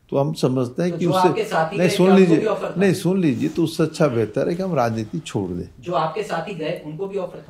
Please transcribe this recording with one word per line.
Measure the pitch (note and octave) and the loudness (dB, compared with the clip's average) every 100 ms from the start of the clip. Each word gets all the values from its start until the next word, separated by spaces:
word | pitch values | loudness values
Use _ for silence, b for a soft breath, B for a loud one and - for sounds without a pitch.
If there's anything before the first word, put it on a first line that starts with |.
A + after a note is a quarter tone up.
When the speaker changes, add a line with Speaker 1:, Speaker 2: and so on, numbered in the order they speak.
| _ | _
Speaker 1:
तो | C#3 | -2
हम | C#3+ | -2
समझते | D#3+ D3+ C3 A#2+ - | 0 0 0 -2 -2
हैं | F3 | -4
Speaker 2:
तो | E3+ | 0
Speaker 1:
कि | F3 | 0
Speaker 2:
जो | |
Speaker 1:
उससे, | F#3 F3+ | 4 4
Speaker 2:
आपके | A3 | 2
साथी | G3+ F3+ D#3+ - | 0 0 0 2
Speaker 1:
नहीं, | F3+ | 2
Speaker 2:
गए, | - | 4
Speaker 1:
सुन | F#3 | 6
Speaker 2:
क्या | G3 | 8
उनको | |
Speaker 1:
लीजिए, | F3+ D#3+ | 6 6
Speaker 2:
भी | G#3+ | 2
ऑफर | G3 F#3 | -2 -4
था? | F3 | 0
Speaker 1:
नहीं, | G3 | 2
सुन | D3+ E3 G3 | 2 0 2
लीजिए, | E3 A2 D3+ | 2 0 -2
तो | - | 0
उससे | D#3+ - | -2 0
अच्छा | D#3 - D3+ | -2 2 0
बेहतर | A#2 G#2+ - D#3+ | 2 -2 -2 -2
है | F3 | -2
कि | |
हम | F#3+ D3+ | -2 0
राजनीति | A#2 A2+ G#2+ E3+ | 0 -2 -6 -8
छोड़ | - A#2+ F#2 | -6 -4 -4
दें। | F2 - - | -6 -10 -12
Speaker 2:
जो | B2 | -6
आपके | F3 D#3+ G#3+ | -2 -2 -4
साथी | G3+ - D#3+ F3+ | -6 -6 -6 -6
गए, | D3+ - D3+ | -6 -6 -10
उनको | D#3 F#3+ | -10 -8
भी | G3 | -6
ऑफर | F3+ - | -8 -10